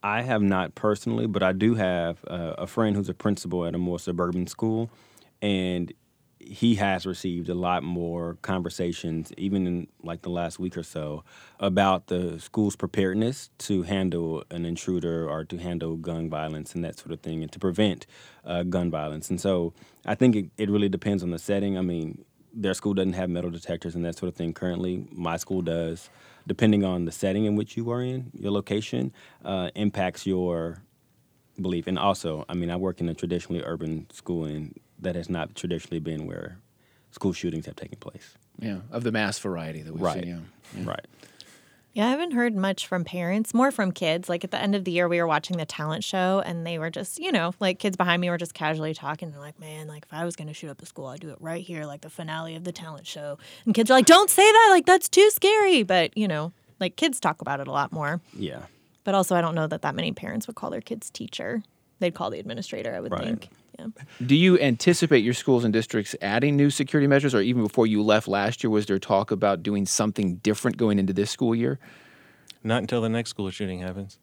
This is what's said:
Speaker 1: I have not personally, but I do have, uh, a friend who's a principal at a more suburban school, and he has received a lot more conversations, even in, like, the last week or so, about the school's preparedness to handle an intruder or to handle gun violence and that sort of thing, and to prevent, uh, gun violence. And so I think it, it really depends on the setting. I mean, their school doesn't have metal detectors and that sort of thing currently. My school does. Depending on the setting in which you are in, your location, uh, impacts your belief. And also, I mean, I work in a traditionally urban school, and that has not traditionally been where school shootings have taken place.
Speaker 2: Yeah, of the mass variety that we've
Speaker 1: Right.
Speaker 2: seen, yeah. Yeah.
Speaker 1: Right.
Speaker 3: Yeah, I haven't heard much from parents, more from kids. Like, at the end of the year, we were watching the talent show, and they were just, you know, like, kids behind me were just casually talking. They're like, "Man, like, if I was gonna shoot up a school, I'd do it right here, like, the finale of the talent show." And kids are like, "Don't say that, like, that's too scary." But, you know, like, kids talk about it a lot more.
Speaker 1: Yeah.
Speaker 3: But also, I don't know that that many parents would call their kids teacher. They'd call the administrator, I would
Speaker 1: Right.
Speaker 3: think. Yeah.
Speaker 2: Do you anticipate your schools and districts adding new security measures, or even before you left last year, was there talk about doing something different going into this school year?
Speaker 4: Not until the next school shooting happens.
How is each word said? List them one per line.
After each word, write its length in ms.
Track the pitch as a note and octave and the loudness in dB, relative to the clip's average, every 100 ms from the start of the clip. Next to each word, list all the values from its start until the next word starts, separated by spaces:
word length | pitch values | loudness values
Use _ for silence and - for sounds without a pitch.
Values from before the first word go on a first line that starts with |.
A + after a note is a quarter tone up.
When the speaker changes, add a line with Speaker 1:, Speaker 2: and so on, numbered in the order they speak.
Speaker 1:
I 180 | G2+ G#2+ | -2 -2
have 200 | B2 A2+ | 0 2
not 340 | G2+ F#2+ E2+ - | 4 2 0 -2
personally, 500 | G#2+ G#2 - A2+ A2+ | 0 0 -2 -2 -2
but 140 | G2+ | 2
I 100 | F#2 | 0
do 220 | F#2 G#2+ A2+ | 2 2 2
have, 440 | F#2+ F2+ E2+ E2 - | 0 0 -2 -4 -8
uh, 260 | F2 E2 E2 | -8 -6 -8
a 100 | F#2 | -6
friend 280 | - A2 G2+ | 0 2 2
who's 140 | F#2+ | -2
a 40 | |
principal 520 | F2+ G#2+ G2+ F2+ F2+ E2+ | -2 -2 -2 -2 -2 -2
at 80 | |
a 40 | F2 | -2
more 180 | F2+ E2+ | -2 -4
suburban 460 | - F2 F2+ F2+ F2+ | -4 -2 0 0 -4
school, 420 | - A2+ A2+ A2+ - _ - _ _ | -4 -2 -2 -4 -10 _ -20 _ _
and 500 | G#2 G2 F#2 F2+ E2+ - _ _ _ _ | -2 0 0 -2 -4 -10 _ _ _ _
he 360 | - G2 A#2 G#2+ | -20 0 2 4
has 320 | G2+ F#2 F#2+ | 2 0 -4
received 420 | F2+ F#2+ F2 E2+ | -6 -4 -4 -4
a 60 | F2+ | -2
lot 260 | F2+ F2 | 0 0
more 560 | E2+ F2 E2+ E2+ E2+ E2+ | -2 -4 -4 -4 -6 -8
conversations, 880 | - F#2+ E2+ - F2 E2+ E2+ D#2+ D#2+ - | -4 -4 -4 -4 -4 -4 -4 -6 -6 -6
even 300 | G2 G2 F2+ | -2 0 0
in, 220 | F2 D#2+ _ | -2 -6 _
like, 180 | E2+ E2 | -12 -10
the 80 | - | -6
last 300 | F2 E2+ - | -4 -4 -6
week 180 | F2+ E2+ | -8 -8
or 60 | |
so, 400 | E2 D#2 D2+ D2+ - - - _ | -10 -8 -8 -10 -14 -20 -20 _
about 460 | G2+ F#2 G2 F#2 - | 0 4 4 2 0
the 340 | F2+ F2+ E2 | -4 -4 -6
school's 360 | - - G#2 - | -6 0 0 0
preparedness 760 | F#2 - F#2+ G2 A2+ C3+ - _ | -4 -2 0 0 -2 -4 -14 _
to 240 | - G2 | -2 -2
handle 600 | F2 G2 F#2+ F2 E2 D#2+ - | 0 -2 0 -2 -4 -6 -8
an 120 | F2 | -8
intruder 640 | E2+ E2+ - F2+ E2+ E2 D#2+ | -6 -6 -4 -2 -2 -4 -4
or 160 | D#2 D#2 | -6 -8
to 120 | F2 | -8
handle 380 | F2 E2+ E2 D#2+ | -6 -6 -4 -6
gun 340 | E2 E2 E2 | -6 -6 -6
violence 460 | D2+ D#2 D#2 D2+ F2 | -6 -6 -8 -8 -8
and 80 | E2 | -8
that 140 | - | -8
sort 120 | - | -12
of 100 | E2 | -12
thing, 200 | D#2+ D#2+ | -8 -8
and 100 | D#2 | -8
to 60 | - | -4
prevent, 480 | F#2+ F2 G#2+ F2+ - - - - | -4 2 0 0 -12 -20 -20 -20
uh, 180 | - F2 | -8 -4
gun 300 | F2+ F2+ F2 | -2 0 -2
violence. 400 | D#2+ D2+ D2+ - | -2 -6 -8 -6
And 100 | F2+ | -4
so 320 | G2 F#2 E2+ - - _ - | 0 0 -2 -6 -20 _ -6
I 80 | |
think 220 | G#2 B2+ G#2+ | 4 4 4
it, 100 | F2+ - | -2 -4
it 120 | G#2 | 0
really 200 | G#2 G2+ | 2 2
depends 340 | F#2 G#2+ G2 | 0 -2 -2
on 80 | F2 | -2
the 80 | E2 | -6
setting. 400 | - G2 G2+ F#2+ | -2 -2 0 -2
I 20 | |
mean, 420 | F#2 E2+ D#2+ - - _ _ | -2 -2 -6 -10 -18 _ _
their 220 | A#2 G2 F#2 | -6 -4 -2
school 180 | G#2 | -2
doesn't 200 | G2 F#2+ | 0 0
have 140 | F#2 F#2 | -2 -4
metal 200 | F2 F2 | -4 -4
detectors 460 | E2+ - E2+ F2 E2+ | -8 -8 -6 -6 -6
and 100 | E2+ | -6
that 100 | E2 | -4
sort 120 | F2+ | -8
of 60 | - | -4
thing 180 | E2+ | -6
currently. 540 | D#2+ F2+ F2 F#2 F2+ - | -4 -4 -4 -4 -4 -8
My 260 | - E2 E2 | -6 -4 -4
school 260 | - F#2+ | -4 -4
does. 480 | E2+ E2 E2 E2 - - - - - | -2 -2 -4 -8 -14 -20 -20 -20 -8
Depending 380 | - A2+ G#2 G2 | 2 4 4 2
on 200 | F2+ E2+ | 0 -4
the 60 | |
setting 340 | - G2 G2 G#2+ | -2 -2 0 0
in 100 | G#2 | 0
which 200 | G#2 - | -2 -6
you 140 | A#2 | -4
are 140 | A#2+ | -4
in, 260 | B2+ B2+ B2+ - | -4 -6 -10 -8
your 140 | G2+ | -2
location, 600 | G2+ - G#2 A2 B2 C3 - - _ | -2 -2 -4 -2 -4 -4 -6 -20 _
uh, 280 | - F#2+ F2 | -8 -6 -6
impacts 540 | - G#2 G2 F#2 F2+ - | -2 -2 0 -4 -2 -2
your 500 | F#2 F2+ E2+ E2 E2 - _ _ _ _ _ _ - | 0 0 -2 -4 -8 -18 _ _ _ _ _ _ -8
belief. 280 | F#2 F2 E2 | -4 -2 -2
And 100 | F2+ | 0
also, 480 | G2 F#2+ E2+ D#2 - | 0 0 -4 -6 -6
I 60 | |
mean, 160 | F2 E2+ | -4 -4
I 60 | F2 | -2
work 260 | F#2+ F2 | -4 -2
in 80 | F2 | -6
a 40 | E2 | -4
traditionally 480 | F2+ F2 - F2 - | -4 -4 -4 -6 -6
urban 420 | E2 D#2+ D#2+ - | -6 -6 -8 -10
school, 340 | - - F2 D#2 | -18 -6 -4 -4
and 320 | D2+ D2+ - _ _ | -6 -10 -14 _ _
that 160 | F#2 F2 | -6 -6
has 140 | E2+ | -4
not 260 | F2 D#2 - | -4 -4 -6
traditionally 440 | F2 E2+ - E2 | -6 -6 -6 -6
been 280 | D#2 D#2 E2 | -6 -6 -8
where 320 | G1+ G1+ F2+ _ _ _ _ _ | -10 -12 -16 _ _ _ _ _
school 220 | - G2 | -4 -2
shootings 320 | F2 F2 D#2+ D#2 | -2 -4 -4 -8
have 100 | - | -14
taken 220 | - - | -16 -14
place. 380 | - - - _ _ - | -16 -16 -20 _ _ -12
Speaker 2:
Yeah, 200 | A2 F#2+ A2 | -8 -8 -8
of 120 | A#2 | -4
the 80 | B2 | -2
mass 280 | A2 G#2 G2 | 0 -2 -2
variety 420 | G2+ F2 D#2 D#2 | -6 -6 -8 -10
that 100 | D2+ | -12
we've 80 | E2 | -4
Speaker 1:
Right. 200 | F2+ D#2+ | -2 -2
Speaker 2:
seen, 40 | F2 | -6
yeah. 100 | E2+ E2+ _ - - | -10 -14 _ -18 -10
Yeah. 80 | F2 | -8
Speaker 1:
Right. 180 | - - _ - _ - - _ _ _ | -8 -12 _ -20 _ -20 -20 _ _ _
Speaker 3:
Yeah, 140 | - A3 | 0 0
I 20 | |
haven't 220 | C#4 F4 | 2 0
heard 260 | B3 A#3+ G#3 | 0 0 2
much 300 | F#3+ F#3+ - | 0 -2 -2
from 180 | F#3 E3 | -4 -2
parents, 480 | F3+ E3+ G3 A3 | -4 -2 -2 0
more 180 | A#3 C4+ | 2 2
from 220 | C4+ F#3+ | 2 -2
kids. 340 | F3 E3+ E3 F3+ | 0 0 0 0
Like, 160 | F3 | -4
at 80 | F3+ | -2
the 100 | - | -2
end 140 | G3+ G3+ | 0 0
of 80 | |
the 80 | F#3 | 0
year, 160 | E3+ F3 | 0 2
we 100 | E3+ | 2
were 100 | E3+ | 2
watching 280 | D3+ - F3 | 0 0 -6
the 80 | D#3 | -6
talent 380 | - D3+ D#3 | -6 -4 -4
show, 400 | - F#3+ F#3 F#3+ - | -2 0 2 2 0
and 220 | E3+ E3 | -6 -6
they 100 | E3 | -4
were 120 | D#3+ | -6
just, 300 | - F#3+ - | -6 -8 -8
you 120 | F4 | -2
know, 220 | B3 E3+ F#3 | 0 0 0
like, 180 | G3 F#3 | -2 0
kids 160 | G#3 F#3 | -2 0
behind 240 | F3 F3 | 2 2
me 80 | F3+ | 2
were 80 | F3 | -2
just 160 | E3+ | -6
casually 400 | - D#3 D#3 D#3 | -4 -2 -2 -4
talking. 380 | D#3 C#3+ D#3 E3+ | -6 -8 -8 -10
They're 80 | C#3+ | -14
like, 180 | C#3+ D3+ | -18 -18
"Man, 260 | D#3 D#3 D#3 | -16 -14 -14
like, 160 | D3+ | -16
if 80 | - | -14
I 120 | D#3 E3+ | -6 -6
was 100 | E3 | -6
gonna 180 | D#3 | -12
shoot 160 | D3+ D#3 | -12 -14
up 120 | C#3 | -16
a 40 | F3 | -18
school, 200 | - C3+ | -14 -14
I'd 140 | C#3 | -12
do 80 | D#3+ | -14
it 80 | - | -14
right 240 | D#3+ E3+ | -10 -10
here, 220 | F3+ E3 D3+ | -10 -10 -10
like, 160 | C#3+ | -12
the 80 | D#3 | -16
finale 460 | - D#3+ D#3+ E3 D#3+ | -12 -10 -8 -8 -10
of 100 | F3+ | -10
the 80 | |
talent 340 | E3+ D#3+ D3 - | -10 -12 -14 -14
show." 300 | - D3 C#3+ - - - | -12 -10 -10 -14 -6 0
And 80 | |
kids 160 | A3 A3+ | 2 8
are 40 | |
like, 120 | C4 B3+ | 8 12
"Don't 220 | E4+ G4+ | 10 10
say 140 | - | 8
that, 240 | G#4 A4 A4+ | 10 12 12
like, 140 | F#4 - | 10 10
that's 220 | F#4 - | 6 8
too 220 | - G#4 | 8 8
scary." 520 | - F#4+ G#4+ G4+ E4 | 8 4 6 6 6
But, 340 | F#3+ F#3 E3 - | 6 4 4 2
you 100 | G#3+ | 0
know, 240 | D3+ D#3+ - _ _ | 0 -2 -8 _ _
like, 160 | F#3 - | -4 0
kids 240 | D#4+ C4 | 0 2
talk 200 | F3 D#3 | 0 -2
about 200 | - C#3 | -4 -4
it 60 | C3+ | -2
a 20 | |
lot 220 | C#3+ C#3+ | -2 -2
more. 260 | D#3+ D3 E3+ _ - | -2 -2 -2 _ -10
Speaker 1:
Yeah. 260 | F#2+ - - _ _ _ - | -8 -8 -16 _ _ _ 0
Speaker 3:
But 100 | G3 | 2
also, 180 | F3+ | 4
I 60 | F3 | 2
don't 160 | E3 E3 | 2 0
know 120 | D#3 | -2
that 140 | D#3 | -2
that 120 | D3 C#3 | -4 -2
many 160 | E3 | -4
parents 360 | - - A3+ G#3+ | -4 -8 -8 -8
would 100 | A3+ | -10
call 140 | - | -8
their 100 | - | -8
kids 280 | - A3+ - | -8 -12 -12
teacher. 540 | - A3 - F#2+ A3 - _ _ _ | -14 -14 -10 -6 -8 -10 _ _ _
They'd 140 | F3+ | -4
call 160 | E3+ E3+ | -2 -6
the 100 | F#2+ | -6
administrator, 540 | G#2 A#2+ F#3+ - A#2 | -10 -10 -8 -8 -6
I 60 | F2+ | -6
would 140 | - | -6
Speaker 1:
Right. 100 | - | -4
Speaker 3:
think. 260 | A3+ A3+ - _ _ - | -4 -6 -8 _ _ -16
Yeah. 100 | A2+ - C#3 - B2 | -14 -14 -20 -8 2
Speaker 2:
Do 100 | C#3+ | 6
you 200 | F#3 F3+ | 8 6
anticipate 600 | D3 A#2 - F3 D#3+ C3+ A2 | 4 4 4 4 6 6 4
your 80 | |
schools 320 | A#2+ - B2+ A#2 | 0 4 4 4
and 80 | |
districts 420 | A2 A2 A2+ G2+ - | 2 2 -2 -4 -4
adding 340 | G2 G#2+ C#3+ C#3+ | -2 2 2 4
new 140 | C#3+ | 4
security 380 | C#3 C3+ D3+ C#3+ | 4 0 4 6
measures, 280 | C#3 C#3 A#2+ | 6 6 2
or 60 | |
even 200 | G2 B2 | 2 2
before 240 | G#2+ - A2+ | 2 4 4
you 160 | G#2 | 4
left 240 | G#2 G#2+ G#2+ | 6 4 4
last 380 | G2 G2+ A2+ | 0 0 0
year, 80 | A#2 | 2
was 140 | G#2+ G#2 | 2 2
there 140 | F#2+ | -2
talk 320 | - G2 G#2+ | 2 2 2
about 320 | G2 G2+ F#2+ | 2 2 2
doing 220 | E2+ G#2 G2 | 0 0 0
something 500 | - G#2+ G2+ G2 F2+ | 0 0 2 0 0
different 400 | - G#2 B2+ A2+ | 0 2 0 0
going 200 | A2+ G2+ | 2 4
into 140 | F#2+ | 2
this 180 | F#2+ G#2 | 0 -2
school 240 | - A#2+ | 0 0
year? 240 | A#2 A#2+ C#3 - - - - - _ _ - | 2 0 -2 -8 -20 -20 -20 -20 _ _ -12
Speaker 4:
Not 160 | A2 A#2 | -2 -2
until 180 | G#2+ B2 | 0 -2
the 80 | A2+ | 0
next 220 | A2+ A#2 | -2 -4
school 180 | - G2 | -6 -6
shooting 280 | - G2 F#2 | -4 -6 -6
happens. 380 | F#2 F#2 G2 - | -8 -8 -12 -14